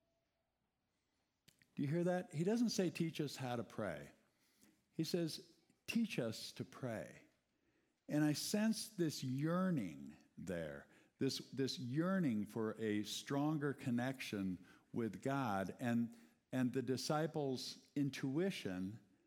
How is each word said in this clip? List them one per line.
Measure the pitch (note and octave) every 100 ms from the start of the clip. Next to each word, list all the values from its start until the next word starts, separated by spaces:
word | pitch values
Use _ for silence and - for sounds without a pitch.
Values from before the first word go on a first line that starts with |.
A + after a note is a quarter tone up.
| _ _ _ _ _ _ _ _ _ _ _ _ _ _ - _ _
Do | -
you | C#3
hear | E3+
that? | F3 F3+ F3+
He | D3
doesn't | F3+ A#3 A3+
say, | - F3
"Teach | - E3 -
us | C#3+ -
how | B2+
to | A#2+
pray." | G2+ - G2+ D2 D2 - _ _ _ _ - _ _ -
He |
says, | D#3+ F3+ D#3+ - - - _ _ -
"Teach | A#3 A3 -
us | A2+ - -
to | -
pray." | A#2 - B2+ G#2 B1+ - - _ _ _ _ _ _ _ -
And | D3+
I | D3+
sense | C#3+ - G#3 A3 G#3+ - -
this | D#3+ -
yearning | C3 C3 D#3 F3+ F#3 D3+ F#2 C#2+ C#2+ D#2 - -
there, | E2+ F2 D#2 C#2+ - - _ -
this, | C3+ - -
this | B2 C3 -
yearning | B2 C#3 F3+ F#3+ D3+ G#2+
for | G2+ A#2 A2 G#2+
a | A2 G#2
stronger | G2+ - - C#3+ D3+ D#3+ C#3+
connection | C3 C3 A#2+ B2+ C3 - G#2 F#2+ F2 - - -
with | - A2 F#2+
God, | C3+ C#3 B2 F#2+ F#2+ -
and, | B2 A#2 A#2 - - _ -
and | C3 B2+
the | C3
disciples' | B2+ B2 - D3+ D#3+ D#3 C#3 B2 - - - D3
intuition | C#3 - C3+ C#3+ F#3+ F#3+ G2+ F#2 F#2+ A2+ - _